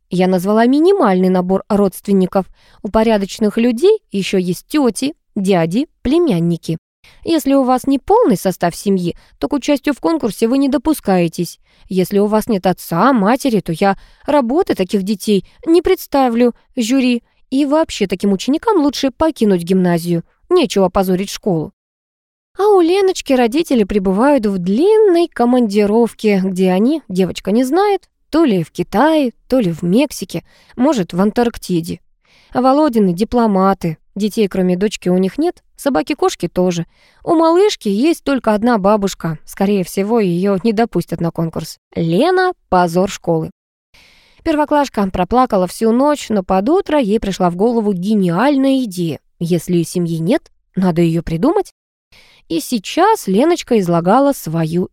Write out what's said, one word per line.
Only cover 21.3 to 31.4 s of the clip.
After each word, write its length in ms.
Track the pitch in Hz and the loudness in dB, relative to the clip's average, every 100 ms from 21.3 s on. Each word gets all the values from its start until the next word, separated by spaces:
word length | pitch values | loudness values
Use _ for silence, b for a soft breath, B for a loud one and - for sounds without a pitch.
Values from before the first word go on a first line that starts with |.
| - 214 165 151 - _ _ _ _ _ _ _ - | -6 -4 -4 -6 -12 _ _ _ _ _ _ _ -2
А 100 | 415 | 2
у 120 | 392 | 4
Леночки 520 | 330 381 381 - - | 4 2 0 -2 -2
родители 500 | 254 240 269 339 247 | 0 2 0 0 0
пребывают 640 | 190 202 190 190 269 285 208 | 0 0 0 2 2 2 0
в 120 | 196 | -2
длинной 720 | 175 208 381 440 427 339 339 | -2 0 2 4 4 2 0
командировке, 1120 | - 240 254 226 202 202 220 226 - 214 196 | 0 0 2 2 2 2 2 0 0 0 0
где 280 | 190 180 190 | 0 0 0
они, 320 | 185 233 311 - | 2 0 -2 -4
девочка 440 | 180 180 - - | -2 -2 -2 -2
не 120 | 220 | 0
знает, 460 | 262 330 415 392 - _ _ | 0 0 0 -2 -6 _ _
то 140 | 311 | 0
ли 200 | 320 190 | 2 0
в 80 | 160 | -2
Китае, 600 | - 175 196 294 311 262 - _ | -6 -4 0 2 2 0 -4 _
то 120 | 262 | 0
ли 120 | 185 | 0
в 120 | 160 | -2
Мексике, 600 | 175 208 294 - 190 170 b b b - | 0 0 0 -4 -10 -10 b b b -2
может, 380 | 262 262 170 | 0 0 -2
в 80 | 180 | 0
Антарктиде. 800 | 208 240 | 0 0